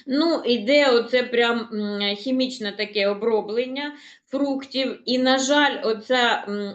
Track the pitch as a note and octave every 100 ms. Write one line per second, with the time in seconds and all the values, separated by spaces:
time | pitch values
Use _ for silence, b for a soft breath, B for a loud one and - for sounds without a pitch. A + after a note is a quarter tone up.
0 | B C4+ E4 D4+ A#3 A#3+ G#3 D4 C#4 A#3+
1 | A3+ G3+ A#3 A#3+ A#3 A#3 A3 G#3+ G#3 G#3
2 | G3+ G3+ C4 C4 C4 - G#3 G3+ G#3 G#3+
3 | G3+ G3+ A#3 G#3+ G3+ A3+ B3+ C4+ D4 D4
4 | B B _ C4+ C#4 C4+ - B3+ C4 -
5 | - B3+ B3+ C4 C4 D4 C#4+ - A3 G#3+
6 | - B3+ A#3+ G#3+ G3+ G3+ G3+